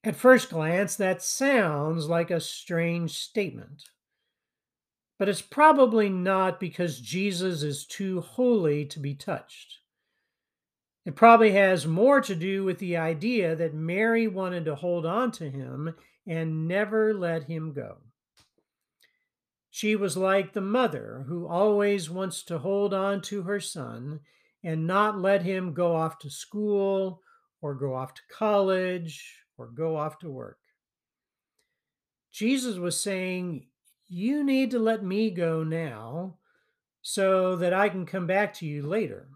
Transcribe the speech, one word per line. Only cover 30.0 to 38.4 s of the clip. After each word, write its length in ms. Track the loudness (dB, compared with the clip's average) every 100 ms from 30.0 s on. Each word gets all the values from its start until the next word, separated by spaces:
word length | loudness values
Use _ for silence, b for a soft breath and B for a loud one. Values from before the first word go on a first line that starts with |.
| -4 -8
to 100 | -12
work. 300 | -12 -14 -18 _ _ _ _ _ _ _ _ _ _ _ _ _ _ _ _ _
Jesus 460 | -4 0 0 -2 -4
was 240 | -4 -4
saying, 680 | -4 -4 -4 -4 -6 -8 -12 _ _ _ _
"You 380 | -4 -2 0
need 260 | 2 2 2
to 60 | 2
let 240 | 0 0
me 280 | -2 0 0
go 340 | 0 0 0
now 720 | -2 -4 -6 -8 -10 -10 -10 -14 _ _ _ _ _ _
so 560 | -8 0 2 4 2 0
that 160 | 0
I 160 | 2 2
can 160 | 0
come 220 | -6 -6 0
back 260 | 0